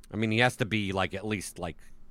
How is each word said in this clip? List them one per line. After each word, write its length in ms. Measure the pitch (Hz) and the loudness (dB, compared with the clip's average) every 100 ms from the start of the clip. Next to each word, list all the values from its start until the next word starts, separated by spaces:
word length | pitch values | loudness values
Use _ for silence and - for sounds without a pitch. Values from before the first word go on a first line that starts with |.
| - | -8
I 40 | 101 | -2
mean, 120 | 110 | 2
he 100 | 110 | 6
has 180 | 127 - | 4 4
to 80 | 107 | 0
be, 260 | 107 95 | 2 2
like, 220 | 95 92 | 2 0
at 120 | 95 107 | -2 -2
least, 320 | 107 - - | -2 -4 -6
like, 200 | 85 - - - - | -6 -6 -12 -14 -14